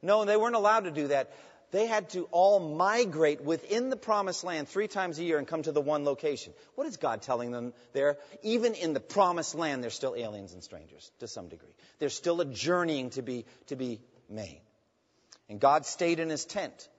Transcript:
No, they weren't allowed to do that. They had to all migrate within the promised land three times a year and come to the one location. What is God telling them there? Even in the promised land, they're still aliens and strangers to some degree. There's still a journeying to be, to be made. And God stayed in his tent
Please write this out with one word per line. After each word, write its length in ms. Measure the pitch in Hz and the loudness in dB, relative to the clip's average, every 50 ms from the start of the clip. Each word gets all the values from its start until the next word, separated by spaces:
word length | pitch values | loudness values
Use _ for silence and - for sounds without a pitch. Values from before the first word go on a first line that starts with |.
No, 220 | - 170 202 214 214 | 4 4 4 4 6
they 140 | 202 208 214 | 4 4 4
weren't 180 | 214 233 240 | 4 2 2
allowed 300 | 226 202 208 214 226 208 | 2 4 6 4 4 2
to 60 | 180 | 0
do 180 | 151 151 147 139 | -4 -2 -2 2
that. 240 | 143 139 131 - - - - - - _ _ _ | 2 0 0 -2 -8 -20 -20 -20 -20 _ _ _
They 140 | - 190 220 | 0 0 0
had 240 | 226 226 214 196 156 | 2 2 -2 -2 -2
to 180 | - 185 170 - | -6 -8 -6 0
all 280 | - 170 180 196 208 196 175 156 151 | 4 6 6 8 6 6 4 0 0
migrate 680 | 156 180 196 214 233 247 202 156 156 160 151 147 147 | 2 2 2 4 4 2 2 2 4 4 4 4 2
within 480 | 143 143 165 160 - - 202 226 247 262 | 0 -2 -2 -2 0 -2 -2 -2 0 -2
the 80 | 262 - | -4 -6
promised 480 | - - 214 208 202 190 180 - - | 0 0 0 2 2 0 -4 -4 -6
land 240 | 180 175 160 143 135 | -6 -6 -6 -6 -6
three 180 | - 196 214 208 | -4 -4 -4 -2
times 320 | - 202 190 180 165 147 | -2 -2 -2 -2 -4 -4
a 40 | 170 | -2
year 140 | 175 165 147 | 0 0 0
and 100 | 139 - | 0 -2
come 160 | 165 160 151 | -4 -4 -4
to 80 | 156 151 | 0 0
the 80 | 147 | 0
one 240 | 139 139 151 147 143 | 0 2 0 0 2
location. 480 | 143 139 135 - 151 143 120 - - - - - _ _ | 0 -2 0 -2 -4 -4 -4 -8 -14 -18 -20 -20 _ _
What 120 | - 277 320 | -6 -6 -6
is 80 | 226 | -6
God 260 | - - 139 113 110 | -4 -2 -2 -2 -2
telling 300 | - - 127 120 120 120 | -2 -2 -2 -2 -2 -4
them 220 | 120 120 117 123 120 - - _ | -6 -6 -8 -8 -10 -14 -20 _
there? 260 | _ 135 139 147 143 143 - - - - | _ 2 2 2 2 0 -6 -20 -20 -8
Even 320 | - 214 226 240 214 240 220 | -4 0 0 2 2 0 0
in 200 | 165 175 160 151 | 0 -2 -2 -2
the 60 | 135 | -2
promised 520 | - - - 196 202 180 175 170 156 - - | -4 -2 2 4 4 4 4 0 -2 -4 -4
land, 280 | 147 170 156 143 131 123 | -4 -2 -2 -2 -2 -4
they're 60 | 117 | -6
still 260 | 107 - - 131 110 | -6 -4 -4 -4 -4
aliens 380 | 104 120 110 104 104 98 98 90 | -4 -6 -6 -8 -10 -12 -14 -16
and 100 | 92 90 | -18 -18
strangers 480 | - - 87 76 71 71 78 - - _ _ | -18 -18 -18 -20 -20 -20 -20 -20 -20 _ _
to 80 | - 113 | -14 -12
some 220 | - 117 95 - | -12 -12 -12 -14
degree. 260 | - 85 - 73 - _ - - _ _ | -16 -18 -20 -20 -20 _ -20 -20 _ _
There's 160 | 151 139 - | -4 -4 -4
still 240 | - - 170 170 170 | -2 0 0 2 2
a 60 | 175 | 0
journeying 640 | 143 123 110 117 147 175 180 175 165 156 139 127 127 | -2 -2 -6 -2 0 2 2 2 0 0 -2 -4 -6
to 100 | - 131 | -6 -8
be, 240 | 123 113 127 123 113 - - _ _ - | -8 -6 -8 -8 -8 -12 -18 _ _ -10
to 80 | 147 | -8
be 240 | 127 131 123 117 107 - _ _ _ _ _ | -6 -4 -6 -6 -8 -12 _ _ _ _ _
made. 320 | 104 107 104 90 73 - _ _ _ _ _ _ _ _ _ _ _ _ _ _ - _ _ _ | -10 -10 -10 -10 -14 -20 _ _ _ _ _ _ _ _ _ _ _ _ _ _ -20 _ _ _
And 100 | 104 104 | -6 4
God 260 | 120 139 143 156 143 | 4 6 6 6 2
stayed 340 | - - - 180 170 170 160 | -2 -4 0 2 2 2 2
in 100 | 165 160 | 0 -2
his 160 | 156 139 - | -2 -4 -6
tent 440 | - - 202 185 127 - _ - - _ | -6 -6 -6 -6 -6 -8 _ -20 -20 _